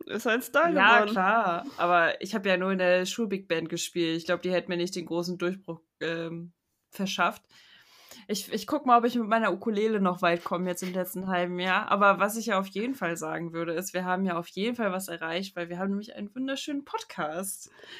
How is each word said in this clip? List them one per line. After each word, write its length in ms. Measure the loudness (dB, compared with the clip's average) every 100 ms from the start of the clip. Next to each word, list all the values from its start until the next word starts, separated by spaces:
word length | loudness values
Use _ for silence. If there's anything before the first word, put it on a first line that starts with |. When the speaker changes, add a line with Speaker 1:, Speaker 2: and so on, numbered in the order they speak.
| -8
Speaker 1:
ist 200 | -4 0
ein 160 | 0
Star 280 | 2 2 4
Speaker 2:
Ja, 240 | 6 8 8
Speaker 1:
geworden. 100 | 6
Speaker 2:
klar, 540 | 2 4 4 2 0 -4 -2
aber 440 | 4 6 4 2
ich 120 | -4
hab 120 | -2 0
ja 100 | 2
nur 160 | 2
in 60 | 2
der 260 | 4 4
Schulbig 420 | 2 -2 -2 -4 -2
Band 220 | -2 -2
gespielt. 480 | -4 -4 -2 0 0
Ich 80 |
glaub, 180 | -2 -2
die 80 | 0
hätten 200 | 0 0
mir 60 | -2
nicht 160 | -2 -4
den 100 | -4
großen 300 | -4 -4 -2
Durchbruch, 420 | -2 -2 -10 -14 _ _
ähm, 520 | -6 -4 -6 -8 -12 _ _ _ _
verschafft. 520 | -6 -4 0 0 -2 _ -20 -20 -20 _ -20 -20 -20 -6
Ich, 240 | -6 -4
ich 140 | -6 -2
guck 200 | -2 4
mal, 120 | 6
ob 60 |
ich 120 | 6 0
mit 100 | 0
meiner 260 | 2 2
Ukulele 480 | 0 -2 0 0 2
noch 220 | 2 4
weit 220 | 2 2
komme 240 | 0 -2 -2
jetzt 120 | -2
im 100 | -4
letzten 340 | -4 -4 -6 -2
halben 300 | 0 0 -2
Jahr. 320 | 0 0 -2
Aber 280 | 4 4 6
was 160 | 2 0
ich 100 | 0
ja 120 | 0
auf 100 | 0
jeden 260 | -4 -4
Fall 220 | -4 -4 -4
sagen 360 | -6 -6 -6
würde, 200 | -4 -4
ist, 220 | -4 -4
wir 100 | -4
haben 200 | -2 0
ja 140 | 0 -2
auf 100 | -4
jeden 280 | -4 -2 0
Fall 160 | -2
was 160 | -2 -6
erreicht, 480 | -8 -4 -4 -4 -8
weil 120 | -8
wir 100 | -4
haben 120 | -2
nämlich 240 | -4 -6
einen 200 | -12 -12
wunderschönen 500 | -8 -6 -6 -6 -8
Podcast 840 | -6 -10 -8 -6 -6 -6 -8 -10 -16 -20 -20